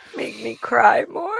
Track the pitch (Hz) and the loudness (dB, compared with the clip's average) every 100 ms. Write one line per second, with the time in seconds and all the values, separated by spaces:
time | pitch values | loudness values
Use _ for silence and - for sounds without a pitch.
0 | - - - 214 226 226 - 240 311 - | -14 -8 -8 -6 -8 -8 0 4 4 4
1 | 269 - 339 | 0 -4 -4